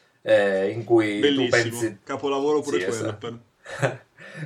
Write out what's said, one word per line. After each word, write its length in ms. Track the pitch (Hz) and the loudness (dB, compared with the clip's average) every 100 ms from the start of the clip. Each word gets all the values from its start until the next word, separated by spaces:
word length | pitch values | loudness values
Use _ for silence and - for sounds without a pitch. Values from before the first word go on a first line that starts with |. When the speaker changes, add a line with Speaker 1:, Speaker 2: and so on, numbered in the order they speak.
| _ _ | _ _
Speaker 1:
eh, 480 | - 107 101 95 98 | 2 4 4 2 0
in 160 | 113 113 | -2 4
cui 300 | 113 104 104 | 4 4 2
tu 60 | |
Speaker 2:
Bellissimo, 280 | 143 135 123 | 2 2 2
Speaker 1:
pensi 480 | 120 113 117 110 101 | 2 0 -2 -6 -6
Speaker 2:
capolavoro 580 | - 135 143 139 147 151 | -10 -6 -4 -2 0 0
pure 180 | 139 - | 0 -2
Speaker 1:
Sì, 60 | 123 | -2
Speaker 2:
quello, 140 | 113 | -4
Speaker 1:
esatto. 380 | 107 104 120 117 _ _ - - | -6 -6 -10 -14 _ _ -14 -2
Speaker 2:
per 300 | 135 - _ - - - | -2 -2 _ -20 -18 -14